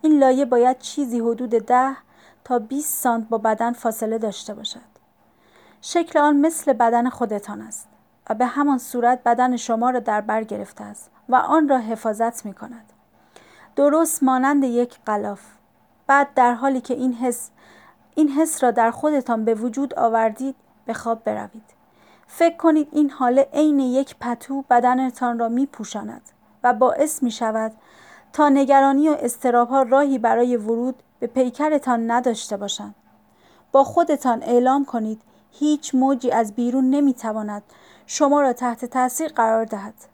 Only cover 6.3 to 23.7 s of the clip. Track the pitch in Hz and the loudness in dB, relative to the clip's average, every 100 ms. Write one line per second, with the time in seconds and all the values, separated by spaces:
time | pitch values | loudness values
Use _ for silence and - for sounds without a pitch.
6.3 | 294 302 320 - 254 233 233 247 - 233 | 4 2 0 -2 2 2 2 -2 -4 -6
7.3 | 208 208 208 220 - - _ _ _ - | -6 -8 -14 -14 -18 -20 _ _ _ -8
8.3 | 220 247 269 285 269 - 247 240 247 - | -2 -2 0 0 0 -2 -2 0 2 0
9.3 | 240 254 247 - 226 240 254 233 208 214 | 2 2 0 -2 -2 0 -2 -2 -4 -2
10.3 | 220 220 208 202 - 208 208 - _ - | -6 -4 -10 -10 -14 -18 -18 -20 _ 0
11.3 | 247 - 311 302 262 220 226 226 214 226 | 0 4 2 4 0 0 -6 -6 -2 -2
12.3 | 233 214 190 - 233 _ _ _ _ _ | -4 -14 -14 -18 -18 _ _ _ _ _
13.3 | - _ _ - - 285 302 330 - 262 | -20 _ _ -12 0 2 4 0 0 0
14.3 | 254 262 285 269 240 240 - - 214 208 | 2 2 2 2 0 -2 -6 -6 -4 -4
15.3 | 202 - _ _ _ _ _ _ 277 277 | -10 -18 _ _ _ _ _ _ 2 2
16.3 | - 247 240 269 262 247 247 254 233 247 | 2 2 2 -2 -2 -4 -4 -2 -2 -4
17.3 | 240 - _ _ - - _ _ - 302 | -4 -10 _ _ -20 -20 _ _ 0 0
18.3 | 277 320 - 247 220 226 233 302 294 247 | 2 -2 0 0 2 0 0 -2 -2 -2
19.3 | 226 220 220 240 226 277 - 233 226 226 | -2 -2 -2 -4 -4 -6 0 0 2 -2
20.3 | 214 262 262 _ _ - 226 233 226 220 | -2 -10 -10 _ _ -12 -8 -4 -4 -4
21.3 | 214 208 220 _ _ _ _ _ _ _ | -8 -10 -16 _ _ _ _ _ _ _
22.3 | - 339 339 330 311 294 294 294 - 247 | 0 0 2 2 2 0 0 0 0 0
23.3 | 254 269 - 302 | 2 2 2 2